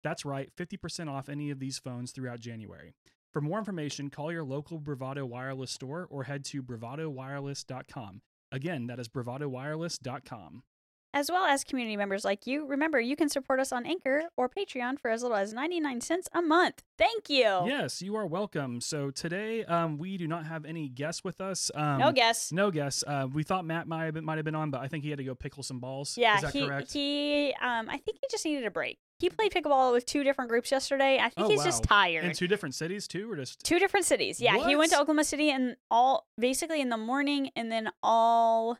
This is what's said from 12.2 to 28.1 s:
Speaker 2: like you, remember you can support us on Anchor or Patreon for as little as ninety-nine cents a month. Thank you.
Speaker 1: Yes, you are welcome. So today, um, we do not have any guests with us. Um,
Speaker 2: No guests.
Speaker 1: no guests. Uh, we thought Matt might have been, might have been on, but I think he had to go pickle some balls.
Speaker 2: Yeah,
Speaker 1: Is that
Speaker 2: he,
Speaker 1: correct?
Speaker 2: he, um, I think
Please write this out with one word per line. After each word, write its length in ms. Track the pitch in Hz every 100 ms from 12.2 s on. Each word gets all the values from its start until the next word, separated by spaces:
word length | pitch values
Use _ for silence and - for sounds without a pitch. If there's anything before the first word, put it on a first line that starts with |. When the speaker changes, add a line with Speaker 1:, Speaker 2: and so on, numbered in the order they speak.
| 196
Speaker 2:
like 200 | 202 -
you, 220 | 277 294
remember 320 | 277 320 285
you 160 | 233 294
can 120 | 302
support 300 | 285 262 262
us 120 | 269
on 160 | 254 233
Anchor 360 | 349 269 277 330 -
or 120 | 254
Patreon 500 | 381 403 262 240 277
for 100 | 240
as 140 | 226
little 140 | 247 214
as 140 | 196
ninety-nine 500 | 220 302 349 302 240
cents 260 | - 339 -
a 120 | -
month. 400 | 339 320 330 - _ -
Thank 280 | 359 453 -
you. 140 | 285 220 190 180
Speaker 1:
Yes, 380 | 277 156 -
you 120 | 180 214
are 80 | 196
welcome. 540 | 165 208 156 135 120
So 280 | - 156 139
today, 540 | 135 165 180 214 226
um, 340 | 214 170 165 147
we 200 | 180 190
do 100 | 165
not 180 | 165 156
have 180 | 160 151
any 240 | 165 147
guests 340 | 123 147 165
with 180 | 185 -
us. 300 | 190 180 -
Um, 240 | - 151 139
Speaker 2:
No 120 | 285
guests. 400 | 277 226 226 -
Speaker 1:
no 180 | 160 208
guests. 340 | 156 143 - -
Uh, 180 | 143 135
we 80 | 147
thought 240 | 151 190 165
Matt 220 | 165 160
might 180 | 160 160
have 80 |
been, 120 | 156 160
might 100 | 156
have 80 | 156
been 80 |
on, 160 | 156 156
but 120 | 135
I 80 | 135
think 160 | 160 147
he 40 |
had 80 | 143
to 60 |
go 100 | 131
pickle 300 | 127 147 139
some 160 | 131 127
balls. 380 | 127 135 147 -
Speaker 2:
Yeah, 180 | 233 208
Speaker 1:
Is 60 |
that 120 | 151
Speaker 2:
he, 140 | 277 277
Speaker 1:
correct? 240 | 139 262
Speaker 2:
he, 580 | 294 285 285 294 294 285 -
um, 260 | 254 233 220
I 80 | 285
think 200 | -